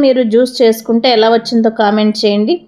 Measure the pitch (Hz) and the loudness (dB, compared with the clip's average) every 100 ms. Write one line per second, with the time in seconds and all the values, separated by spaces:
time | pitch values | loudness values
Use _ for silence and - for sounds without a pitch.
0 | 285 254 240 220 254 - 233 226 - 233 | 2 0 0 0 0 0 0 0 -2 -2
1 | 240 233 220 233 226 233 220 226 208 214 | 0 0 2 0 0 -2 -2 0 -2 0
2 | 214 214 220 202 214 349 | 0 0 -2 0 -2 -4